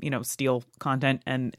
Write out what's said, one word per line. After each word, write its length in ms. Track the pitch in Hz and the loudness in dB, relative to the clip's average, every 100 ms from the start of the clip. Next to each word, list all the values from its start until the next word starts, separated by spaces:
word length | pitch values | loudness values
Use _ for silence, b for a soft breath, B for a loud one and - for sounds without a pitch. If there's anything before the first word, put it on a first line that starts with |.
you 100 | 147 | -4
know, 120 | 131 | -4
steal 400 | 117 - 135 123 - _ | -4 -2 2 0 -2 _
content 420 | 147 131 139 131 - | -2 2 2 0 0
and 300 | 131 127 | -2 -2